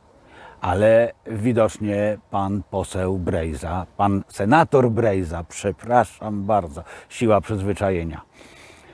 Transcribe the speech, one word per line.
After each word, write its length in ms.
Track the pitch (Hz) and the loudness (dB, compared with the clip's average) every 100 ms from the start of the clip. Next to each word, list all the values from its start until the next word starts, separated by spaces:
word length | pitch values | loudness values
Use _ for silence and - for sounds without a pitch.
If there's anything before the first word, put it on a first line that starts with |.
| _ _ _ - - - | _ _ _ -20 -20 -8
Ale 520 | - 92 110 113 117 - - | -2 2 6 6 4 -2 -10
widocznie 880 | 113 117 113 110 - 104 101 104 104 - | -4 0 2 2 0 -4 0 -2 -4 -6
pan 320 | 101 98 101 - | -4 -2 -4 -4
poseł 480 | 98 90 95 92 95 | -4 -4 -4 -2 -2
Brejza, 680 | 87 92 80 73 82 90 87 - | -2 -4 -4 -6 -6 -8 -6 -2
pan 260 | 101 98 - | 0 0 -4
senator 640 | - 101 156 160 139 120 | -4 2 4 4 4 2
Brejza, 520 | 110 117 95 85 85 | 2 0 0 -4 -8
przepraszam 1000 | 87 - 104 87 110 123 110 - 107 104 | -12 -6 -6 -6 0 2 2 -4 -8 -6
bardzo, 400 | 98 104 85 78 - - - | -2 -2 -2 -10 -16 -18 -14
siła 320 | - 117 101 | -2 4 4
przyzwyczajenia, 800 | - 107 98 98 101 92 82 76 - _ - - - - - | 2 -4 -4 -2 -2 -2 -4 -10 -16 _ -20 -20 -20 -20 -20